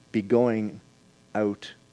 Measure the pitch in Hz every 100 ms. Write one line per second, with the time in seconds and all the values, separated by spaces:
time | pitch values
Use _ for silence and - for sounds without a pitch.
0 | _ 113 98 120 123 113 107 104 - _
1 | _ _ _ 104 104 101 - - _